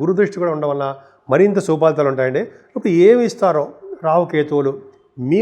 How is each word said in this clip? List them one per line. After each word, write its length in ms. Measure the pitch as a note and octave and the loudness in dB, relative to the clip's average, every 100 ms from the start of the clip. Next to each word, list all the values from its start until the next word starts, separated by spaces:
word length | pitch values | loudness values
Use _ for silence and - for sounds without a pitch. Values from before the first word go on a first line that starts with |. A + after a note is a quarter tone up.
గురు 120 | D#3 | -2
దృష్టి 240 | F#3+ G3 F3 | 0 0 -2
కూడా 120 | F3 | -4
ఉండడం 160 | D3+ D3 | -2 -4
వలన 180 | C#3+ C#3 C3+ - _ - | -4 -4 -8 -14 _ 0
మరింత 280 | C#3 G3+ G3 | 2 2 2
శుభఫలితాలు 500 | D#3+ D#3 D#3+ D3 C#3 | -2 0 2 2 0
ఉంటాయండి. 340 | C3 C3 C3+ A3+ - _ | 0 -2 -2 -6 -12 _
ఇప్పుడు 240 | - A3 E3+ F#3+ | -6 0 4 6
ఏమి 160 | A#3+ | 4
ఇస్తారో 400 | A#3 - F#3+ D#3 C#3+ - - - | 2 0 0 0 -2 -8 -16 -8
రాహు 200 | D#3+ E3 | -2 0
కేతువులు 480 | E3+ D#3 D3 D3 C3+ C3+ - _ _ - | 0 -2 0 0 -2 -4 -12 _ _ -10
మీ 220 | B2+ F#3 | -2 2